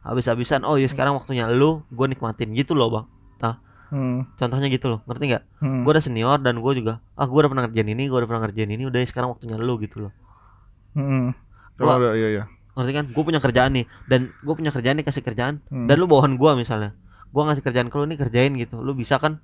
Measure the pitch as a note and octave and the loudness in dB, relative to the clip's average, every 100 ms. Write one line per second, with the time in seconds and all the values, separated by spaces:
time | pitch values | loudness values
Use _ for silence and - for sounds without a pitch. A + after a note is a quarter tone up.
0 | - B2 B2 A#2 B2 C#3+ A#2 D3 C3+ C#3 | -4 -4 0 -2 0 -2 2 2 0 0
1 | C3 C#3+ - C3 A2+ A#2+ D3 D#3+ D3+ A#2+ | 0 0 -4 -4 0 4 4 2 -6 -4
2 | C3+ C3 A2+ A2 A2 A2 C3+ D#3 A#2 A2 | -4 -2 -6 -6 -4 -2 0 2 2 0
3 | A2+ _ - _ A#2 A#2+ _ - - C#3+ | -8 _ -20 _ -4 -4 _ -20 -10 -4
4 | C3 B2+ B2+ - B2 C3 C#3 B2 C3+ A2 | -2 -4 -6 -4 -2 0 0 0 -2 -4
5 | - A#2+ C#3+ A#2 - _ C#3 C3 B2 D#3 | -6 -6 -2 -2 -4 _ -4 0 2 2
6 | D3+ A#2 A#2 C#3+ C3 A#2+ A#2+ C3+ A2 A2+ | 2 -2 2 2 2 0 0 0 -2 -6
7 | _ - C3+ C3+ D3 C3 A#2+ A2+ G#2+ A2 | _ -6 -2 0 0 0 -2 -2 -2 -2
8 | C#3 B2+ A#2 A#2 A2 G#2 G#2+ G#2+ C3 B2 | -2 -2 -2 -2 -4 -4 -4 -4 -2 -2
9 | B2 - B2 A#2+ A#2 A2 A#2 A#2+ G#2+ G#2+ | -2 -4 -6 -6 -10 -6 -4 -4 -6 -10
10 | G#2 - - - - - - - _ D3+ | -14 -14 -20 -20 -20 -20 -20 -20 _ -6
11 | C#3 C3+ B2 B2 - - - - D3 C3+ | 0 0 0 -4 -12 -20 -20 -2 2 4
12 | A#2+ A2 A2 G#2+ G#2 - _ - B2+ C#3 | 4 2 0 -2 -6 -14 _ -6 -4 -2
13 | D3 A#2+ D#3 D#3+ C3 A#2+ C3 C3+ A#2 - | -4 -2 0 2 4 4 4 2 -2 -10
14 | - B2+ B2+ - C#3 D#3 D#3+ C#3+ A#2+ C#3+ | 0 2 2 -8 -6 -4 -2 -2 0 0
15 | D3+ B2+ - A2 B2 D3 - C3+ A#2+ C#3+ | -2 -4 -6 -4 -4 -6 -10 -6 4 4
16 | F3+ D3 C3+ C3 D3 C3+ A#2 A2 G#2 - | 8 6 6 4 4 4 0 -4 -4 -8
17 | - - - C3 D3+ D3 C#3 B2 A#2+ C#3+ | -20 -20 -8 -2 0 0 0 0 -2 -2
18 | D3 D#3+ C3 A#2 C3 C3+ A#2+ A#2 B2 C3+ | -4 -2 -2 2 2 0 -6 -6 -6 -6
19 | A#2 C3 D3+ D#3 | -2 0 0 -4